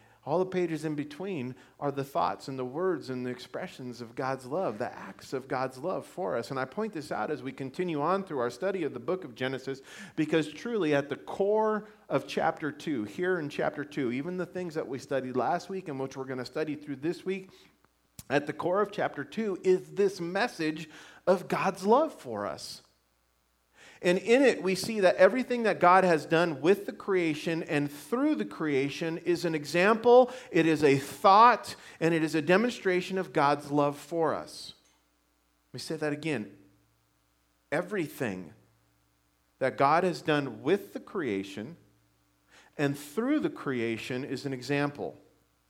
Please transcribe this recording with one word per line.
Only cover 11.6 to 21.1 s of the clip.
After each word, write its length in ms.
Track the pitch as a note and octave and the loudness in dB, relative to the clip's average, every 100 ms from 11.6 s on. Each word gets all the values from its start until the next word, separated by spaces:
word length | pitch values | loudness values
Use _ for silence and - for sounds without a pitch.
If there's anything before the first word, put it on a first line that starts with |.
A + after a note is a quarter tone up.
| A3 G#3+ G#3 - - | 2 0 -4 -16 -4
of 160 | C3+ - | -4 -2
chapter 460 | - D3 D#3+ D3 | 0 0 0 -4
two, 320 | - E3+ C3 | -6 -4 -4
here 340 | G#2 - F3+ F3+ | -4 -2 0 0
in 120 | D3 | -2
chapter 340 | - D#3 D3 | -2 -2 -2
two, 280 | C#3 - B2+ | -6 -4 -2
even 260 | B2+ E3 F#3 | -2 -4 -6
the 100 | F3 | -6
things 260 | F3+ F3+ | -6 -6
that 140 | D3+ G2 | -6 -6
we 100 | C3 | -8
studied 380 | - C#3 B2+ B2 | -4 -4 -2 0
last 340 | A#2+ E3+ - | 0 0 -4
week 200 | F#3+ E3 | -10 -8
and 100 | C3+ | -6
which 180 | C3+ C#3 | -6 -8
we're 80 | C3 | -8
gonna 180 | B2+ | -8
study 300 | A#2+ D#3 D#3 D3 | -6 -4 -4 -6
through 200 | - C3 | -8 -6
this 280 | D#3 E3+ | -4 -4
week, 280 | F#3+ F#3+ F#3+ - _ _ _ _ _ - - | -6 -6 -8 -20 _ _ _ _ _ -16 0
at 180 | C#3+ D3 | 0 0
the 60 | |
core 280 | C#3+ D#3+ F#3+ | -4 0 0
of 120 | G3+ | 0
chapter 320 | - C#3 D3 C3 | 0 -2 -4 -8
two 320 | - A3 E3+ | -4 -4 0
is 280 | F#3 F#3 D3+ | 2 2 2
this 320 | D#3 G3 G3 | 0 0 0
message 680 | E3+ G3 A#3+ - D#3 D#3+ D#3+ - - | -4 -2 -2 -2 -4 -4 -8 -16 -20